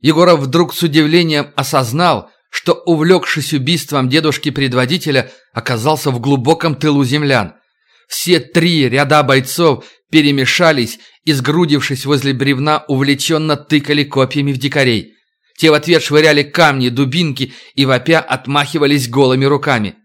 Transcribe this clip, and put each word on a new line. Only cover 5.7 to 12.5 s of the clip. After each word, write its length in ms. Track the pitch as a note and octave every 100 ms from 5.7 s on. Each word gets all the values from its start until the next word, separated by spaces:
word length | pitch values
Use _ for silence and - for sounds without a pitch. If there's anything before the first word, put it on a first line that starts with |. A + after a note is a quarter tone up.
| A#2+ B2 D#3 D3
в 100 | B2
глубоком 540 | C3 C#3 B2 D#3+ E3+
тылу 300 | C#3 D#3 C#3+
землян. 500 | C3 D3 D3 C3 F#2+ - _ _ _ _ _
Все 320 | - - E3+
три 480 | - E3+ E3+ E3 B2+
ряда 340 | B2+ C#3+ D3+
бойцов 640 | D3 C3+ C3+ - E3 B2 - _ _
перемешались 880 | D#3 D3 C#3 B2+ - E3+ D3+ A2+ - - _
и, 80 | -
сгрудившись 760 | C#3+ B2+ D#3 F3 C#3+ B2+ C3 C3+
возле 260 | C#3+ C#3
бревна, 520 | C3 C#3